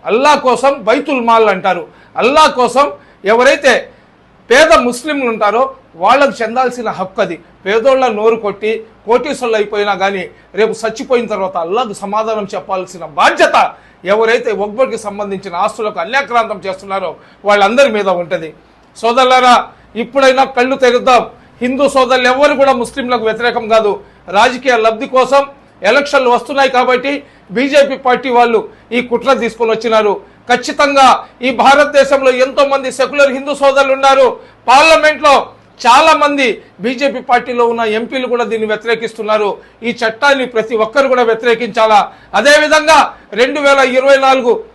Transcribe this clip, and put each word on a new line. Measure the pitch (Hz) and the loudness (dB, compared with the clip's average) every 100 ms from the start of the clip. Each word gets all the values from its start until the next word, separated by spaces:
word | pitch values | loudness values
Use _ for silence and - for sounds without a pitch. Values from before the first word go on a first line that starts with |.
అల్లా | - 214 285 | -2 0 2
కోసం | 294 254 240 262 277 | 2 0 0 0 0
బైతుల్ | 202 262 285 269 | -2 -2 0 -4
మాల్ | 233 226 220 | 2 2 2
అంటారు. | 185 196 175 156 - _ 151 | 0 -2 -4 -6 -20 _ -4
అల్లా | 202 294 302 | 0 2 2
కోసం | 247 240 247 285 - _ _ | 2 -2 0 -2 -4 _ _
ఎవరైతే | 190 208 254 311 285 214 - - _ _ _ _ _ | -2 2 2 2 2 0 -2 -20 _ _ _ _ _
పేద | 247 320 | 2 6
ముస్లింలు | 311 240 240 311 285 254 | 4 2 -4 -6 -4 -4
ఉంటారో | 220 208 214 262 262 _ 165 | -2 -2 0 -2 -4 _ -4
వాళ్ళకు | 185 262 277 202 | 0 2 2 0
చెందాల్సిన | 220 240 254 247 220 | -6 -2 -4 -4 -8
హక్కు | 165 185 - | -6 -8 -4
అది. | 196 160 - _ 185 | -4 -4 -14 _ -4
పేదోళ్ళ | 220 240 262 254 | 0 2 2 0
నోరు | 208 220 226 | 0 0 0
కొట్టి | 214 196 214 220 - _ - | -4 -6 -6 -6 -10 _ -2
కోటీశ్వరులు | 247 294 277 247 220 | -2 -2 -6 -4 -2
అయిపోయినా | 208 208 208 | -2 -4 -4
కానీ | 196 196 196 170 - _ | -2 -2 -4 -10 -16 _
రేపు | - 214 | -4 -2
చచ్చిపోయిన | - 226 220 262 247 220 | -2 -8 -8 -2 -2 -2
తర్వాత | 208 190 185 | -6 -6 -6
అల్లాకు | 165 208 247 | -4 -4 -4
సమాధానం | 196 196 214 220 220 202 | -8 -4 -4 -2 -6 -6
చెప్పాల్సిన | 196 190 190 185 185 | -10 -8 -8 -8 -14
బాధ్యత | 160 147 233 339 311 254 196 - - _ | -14 0 0 2 2 2 0 -4 -20 _
ఎవరైతే | 175 208 226 240 240 | -4 0 2 0 -2
వక్ఫ్ | 202 208 214 | -4 -6 -2
బోర్డుకి | 262 220 | -4 -4
సంబంధించిన | 208 202 202 196 196 | -10 -10 -8 -8 -10
ఆస్తులకు | 175 208 - 208 185 | -4 -4 -4 -8 -6
అన్యాక్రాంతం | 170 262 - 240 220 202 185 | -4 -4 -2 -2 -2 -6 -10
చేస్తున్నారో | 185 196 196 180 147 - _ | -10 -8 -8 -8 -12 -20 _
వాళ్ళందరి | 196 202 196 247 277 | 0 2 2 4 2
మీద | 214 196 | 2 -2
ఉంటది. | 175 170 180 160 - _ _ _ - | -2 -4 -6 -8 -16 _ _ _ -6
సోదరులారా, | 226 240 254 254 254 233 - - _ 208 | -2 2 4 4 4 2 0 -14 _ -10
ఇప్పుడైనా | 240 269 269 262 | -6 2 2 2
కళ్ళు | 269 - 254 262 | 0 0 -2 0
తెరుద్దాం. | 247 240 202 247 - - - _ | 2 2 2 2 0 -14 -20 _
హిందూ | 247 262 277 | -6 0 0
సోదరులు | 277 247 254 247 | 2 0 2 0
ఎవరు | 254 294 | 2 2
కూడా | 285 277 | 2 2
ముస్లింలకు | 254 233 - 247 247 | 2 -4 -6 -4 -2
వ్యతిరేకం | 220 220 240 233 226 | -2 -2 -4 -4 0
కాదు. | 226 208 190 - _ - | 0 0 -4 -10 _ -4
రాజకీయ | 190 240 247 277 240 | 0 0 0 -2 0
లబ్ధి | 220 214 269 | 0 -2 -2
కోసం | 254 254 277 277 - _ _ | -2 2 0 0 -8 _ _
ఎలక్షన్లు | 185 262 285 285 254 | 0 0 0 0 2
వస్తున్నాయి | 240 - 277 269 | 0 -2 -2 0
కాబట్టి | 247 254 247 262 285 285 _ _ | 0 0 0 -2 -6 -10 _ _
బీజేపీ | 190 269 294 277 262 | -4 0 2 2 0
పార్టీ | 254 247 262 | -2 -2 0
వాళ్ళు | 240 240 226 - - _ | 0 2 0 -4 -18 _
ఈ | 233 | -6
కుట్ర | 240 226 247 | -2 -4 0
తీసుకొని | 254 226 208 233 | -2 -2 -4 -4
వచ్చినారు. | 220 226 220 214 185 - _ - | -2 0 0 0 -2 -8 _ -4
ఖచ్చితంగా | 247 247 285 285 277 262 196 - _ | -2 -2 -2 0 4 4 4 -2 _
ఈ | 247 | -6
భారతదేశంలో | 233 240 277 294 285 269 277 269 | 2 4 4 4 2 2 2 2
ఎంతో | 254 262 277 277 | 0 0 0 0
మంది | 277 262 | 0 -4
సెక్యులర్ | 254 254 285 277 | -4 -4 2 0
హిందూ | 262 277 | 0 -6
సోదరులు | 285 277 269 277 | 0 2 2 2
ఉన్నారు. | 269 269 269 254 - - _ - | 2 2 4 2 0 -16 _ 2
పార్లమెంట్లో | 254 320 311 302 294 302 262 - - _ _ - | 4 6 4 2 2 2 2 0 -14 _ _ 2
చాలా | 254 320 | 4 4
మంది | 311 294 285 254 185 - _ | 2 0 0 -2 -2 -10 _
బీజేపీ | 196 254 277 233 | -6 -2 -4 -4
పార్టీలో | - 240 240 240 233 | -2 -2 -2 -2 0
ఉన్న | 233 | 0
ఎంపీలు | 226 214 233 269 254 | -2 -4 -4 -6 -4
కూడా | 240 | -4
దీన్ని | 226 226 214 | -4 -4 -4
వ్యతిరేకిస్తున్నారు. | 214 226 226 226 220 214 214 208 - - _ | -4 -4 -4 -6 -10 -4 -2 -2 -6 -14 _
ఈ | 226 | -8
చట్టాన్ని | 240 226 220 285 277 247 | -4 -4 0 0 0 -2
ప్రతి | 226 220 233 | -4 -4 -2
ఒక్కరు | 214 277 269 | -2 0 0
కూడా | 254 | 2
వ్యతిరేకించాలా. | 233 226 247 226 240 226 220 214 170 - - | 0 0 0 -2 -2 0 2 4 2 -8 -6
అదేవిధంగా | 190 247 302 302 311 302 311 240 - _ | 0 4 4 4 0 4 2 2 -4 _
రెండు | 208 262 294 | -4 -2 0
వేల | 277 277 | 2 2
ఇరవై | 262 254 269 269 | 2 2 4 4
నాలుగు | 269 269 233 220 - | 4 2 2 -2 -4